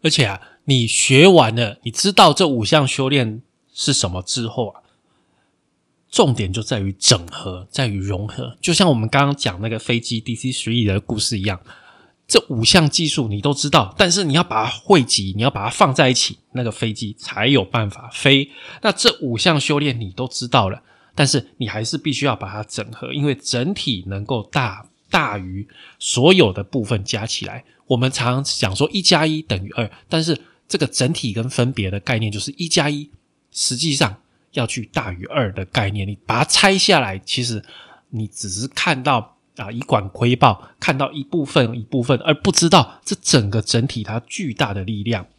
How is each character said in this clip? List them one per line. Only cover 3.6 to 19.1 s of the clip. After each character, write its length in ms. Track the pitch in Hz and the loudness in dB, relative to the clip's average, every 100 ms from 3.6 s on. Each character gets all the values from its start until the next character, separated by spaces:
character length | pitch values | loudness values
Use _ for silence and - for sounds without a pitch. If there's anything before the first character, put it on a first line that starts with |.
| _ | _
是 200 | - - | -6 -2
什 180 | 135 95 | 0 -2
么 100 | 90 | -4
之 240 | 90 123 113 | -6 -6 -6
后 220 | 120 107 | -4 -6
啊， 140 | - _ _ _ _ _ _ _ _ _ _ _ _ _ | -8 _ _ _ _ _ _ _ _ _ _ _ _ _
重 240 | - 180 | 2 4
点 180 | 117 95 | 4 -2
就 100 | 95 | -4
在 160 | 107 117 | -4 -4
于 140 | 98 | -4
整 340 | 95 - 104 85 | -2 2 2 0
合， 380 | - - 90 92 | -12 -12 -12 -10
在 160 | - 127 | -4 -4
于 120 | 101 | -4
融 300 | 98 95 104 | -4 -6 -6
合。 280 | - 123 - | -10 -12 -6
就 120 | - | -2
像 120 | 165 185 | 2 4
我 60 | |
们 140 | 123 110 | 4 2
刚 160 | 139 | 2
刚 100 | 139 | 2
讲 260 | 139 113 90 | 0 -4 -4
那 60 | 110 | -6
个 100 | 113 | -6
飞 200 | - 120 | -2 -2
机 220 | 117 117 | -2 -6
D 140 | 113 | -6
C 160 | 113 131 | -6 -6
three 340 | 123 - 120 | -6 -2 0
的 160 | 104 95 | 2 0
故 180 | - 113 | -2 -4
事 200 | - 107 | -2 -2
一 40 | |
样， 160 | 98 90 - - - _ _ _ _ | -4 -6 -12 -20 -20 _ _ _ _
这 100 | 151 - | 2 2
五 120 | 123 | -2
项 260 | 117 185 151 | 4 4 4
技 200 | - 160 | 2 -2
术 200 | - 113 | -2 -2
你 120 | 101 | -2
都 140 | 143 | -2
知 160 | 139 147 | -2 2
道， 240 | 147 98 - | 2 2 0
但 160 | 190 | 2
是 120 | 185 | 2
你 100 | 175 | 2
要 100 | 143 | 2
把 220 | 175 110 110 | 2 0 -2
它 40 | |
汇 320 | - - 185 | -6 4 4
集， 300 | 117 - 98 | 4 -2 -2
你 60 | 98 | 0
要 100 | 123 | -2
把 140 | - | 0
它 60 | 104 | -6
放 240 | - 180 | 2 2
在 160 | 131 135 | 4 4
一 40 | |
起， 240 | 127 - - _ | 4 -2 -6 _
那 100 | 127 | -6
个 80 | 117 | -6
飞 220 | - 113 | -4 -4
机 240 | 107 107 104 | -4 -8 -10
才 280 | - - 113 | -12 -2 2
有 180 | 139 | 4
办 240 | 92 120 104 | 2 -2 -2
法 220 | - - | -6 -16
飞。 380 | - 143 139 143 - - - | 0 4 4 4 -10 -20 -4
那 100 | 220 | -2
这 260 | - - | 2 0